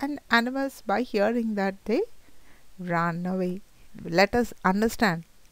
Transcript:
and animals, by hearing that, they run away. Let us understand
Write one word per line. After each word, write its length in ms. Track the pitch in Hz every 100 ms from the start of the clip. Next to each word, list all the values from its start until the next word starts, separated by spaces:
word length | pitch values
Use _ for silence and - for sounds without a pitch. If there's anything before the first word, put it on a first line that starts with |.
and 200 | 285 294 -
animals, 520 | 233 240 262 269 - -
by 160 | 202
hearing 520 | 247 208 202 240 226 202
that, 180 | 196 196 -
they 160 | 247 453 - - - - - - -
run 480 | 180 170 170 170 180
away. 360 | 185 180 185 - - - -
Let 300 | 175 170 202 240
us 160 | 233 -
understand 600 | 185 196 226 - 214 165 - - -